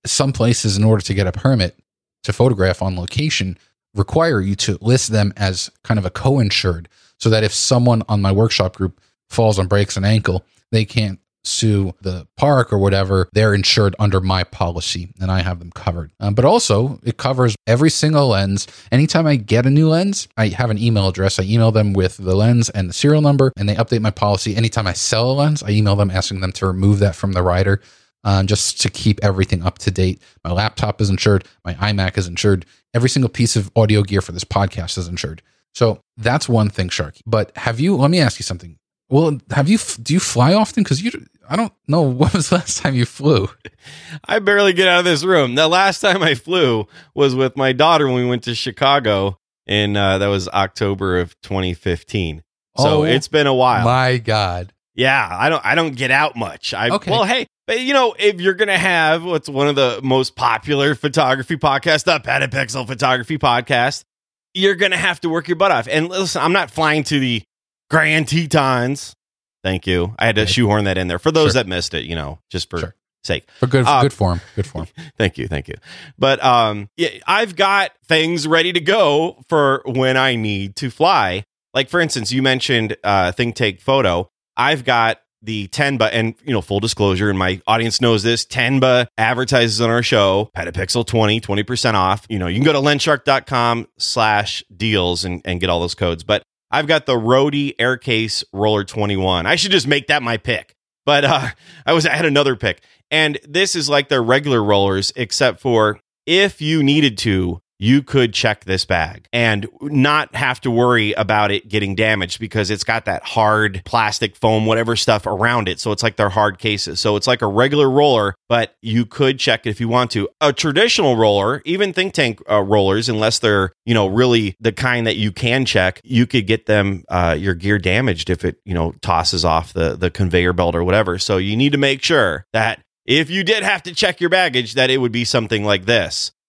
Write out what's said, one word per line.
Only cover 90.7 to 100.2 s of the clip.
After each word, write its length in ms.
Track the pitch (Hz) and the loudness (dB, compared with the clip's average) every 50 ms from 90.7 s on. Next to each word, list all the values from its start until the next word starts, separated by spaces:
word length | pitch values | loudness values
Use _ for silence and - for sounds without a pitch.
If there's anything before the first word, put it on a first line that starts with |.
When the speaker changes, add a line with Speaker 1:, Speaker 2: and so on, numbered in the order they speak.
| 76 92 95 - - 120 117 | -6 -8 -6 -4 -2 -4 -2
Speaker 2:
twenty, 340 | - - 113 110 104 107 113 | -2 0 0 2 2 0 -2
twenty 220 | - - 98 104 | -2 -4 -4 -4
percent 340 | 104 - 123 117 - 123 110 | -4 -4 -4 -2 -2 0 0
off. 300 | 98 92 95 98 104 - - | 2 2 0 0 -2 -4 -8
You 100 | 113 98 | -6 -4
know, 80 | 90 85 | -4 -4
you 80 | 92 | -2
can 80 | 113 143 | 0 0
go 80 | 160 | 2
to 80 | 147 143 | 2 2
lenshark 440 | 135 147 147 139 - 160 147 131 - | 2 0 0 0 0 0 -2 0 0
dot 220 | 147 135 131 - | 0 0 0 -2
com 400 | - 139 123 117 120 117 117 - - _ - | -2 -2 0 2 2 0 -2 -4 -10 _ -8
slash 640 | - - - 127 110 110 107 104 104 - - - - _ 101 | -6 -4 -2 0 0 2 2 0 0 -4 -8 -10 -12 _ -10
deals 500 | 87 107 110 107 98 87 90 87 85 - | -6 -2 0 0 0 0 0 -2 -2 -4
and, 180 | 92 90 87 - | -6 -8 -8 -6
and 160 | 92 90 87 | -6 -6 -4
get 100 | 95 90 | -2 -2
all 80 | 87 85 | 0 -2
those 160 | 87 87 - | -2 -4 -4
codes. 300 | - 98 87 85 82 85 | -4 -4 -4 -4 -4 -2
But 180 | - 107 - - _ _ _ _ - | -2 -2 -2 -4 _ _ _ _ -4
I've 160 | - 147 156 147 | -4 -2 0 0
got 180 | 165 151 - | 0 0 0
the 100 | - 127 117 | 0 -2 0
Rode 560 | 110 117 127 135 139 147 143 143 143 139 - - | 2 4 4 4 4 2 0 -2 -4 -4 -4 -2
Aircase 640 | 113 127 127 120 - 135 117 110 113 107 - - - _ | -2 -2 -2 -2 -2 -2 0 0 0 -2 -6 -8 -8 _
Roller 300 | - 98 104 107 107 104 | -4 -2 0 0 0 0
twenty-one. 640 | 98 - - 113 104 101 101 95 95 95 92 87 82 | -2 -4 -6 -4 -4 -2 -2 0 0 0 0 0 0
I 100 | 101 160 | -2 -2
should 160 | 170 - 196 | -2 0 0
just 140 | 202 175 117 | 0 0 2
make 200 | 135 147 143 123 - | 0 -2 -2 0 -2
that 140 | 147 147 | -2 -2